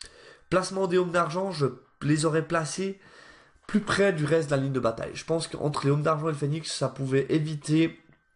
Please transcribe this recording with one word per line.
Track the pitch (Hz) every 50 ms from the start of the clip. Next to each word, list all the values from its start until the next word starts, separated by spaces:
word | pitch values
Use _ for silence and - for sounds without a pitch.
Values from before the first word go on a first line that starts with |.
| - - - - - - - - _ _
Placement | 165 185 180 - 190 190 190
des | 180 175 180
hommes | 180 175
d'argent, | 165 175 170 156 156 185 196 196
je | 175 147 139 127 - - - _ _ _
les | - 139 156 156 151
aurais | 160 147 160 156
placés | 156 170 165 156 147 - - 190 196 196 - - - - - - - - - - _ _ _ _
plus | - - 214
près | - - - - 196 202
du | 180 156 147
reste | 139 160 165 156 143
de | 147
la | 135
ligne | 135 139
de | 131 127
bataille. | 117 113 - - - - -
Je | 143 -
pense | - 165 165 156 -
qu'entre | - - - 151 147 - -
les | 139
hommes | 143 147
d'argent | 147 160 160 151 156 165
et |
le | 156
Phoenix, | 143 147 139 151 165 156 -
ça | - - 139 127
pouvait | - - 135 131 131 139 139 -
éviter, | 139 160 151 156 156 147 - 147 156 160 165 165 - - _ _ _ _ _ _ _